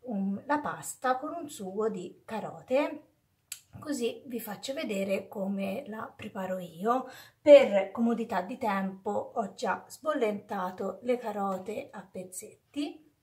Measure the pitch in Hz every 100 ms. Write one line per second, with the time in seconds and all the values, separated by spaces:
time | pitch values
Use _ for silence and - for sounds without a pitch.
0 | 247 202 196 202 - 294 226 165 - -
1 | 254 - 302 - - - 190 196 220 190
2 | 175 - - 214 175 - - 254 320 302
3 | - _ _ _ _ - _ - 302 254
4 | 233 - - 233 214 190 - 277 262 196
5 | 196 196 - 202 190 196 190 208 285 214
6 | - - 214 196 185 185 175 165 214 254
7 | 254 - - _ 302 285 226 196 196 -
8 | 233 233 220 190 190 254 220 196 190 190
9 | 214 208 - - 196 - 214 196 - -
10 | 311 302 220 202 - 202 185 185 196 -
11 | 240 240 226 208 196 185 190 208 - 214
12 | - 190 185 - 208 - _ 285 294 -
13 | - _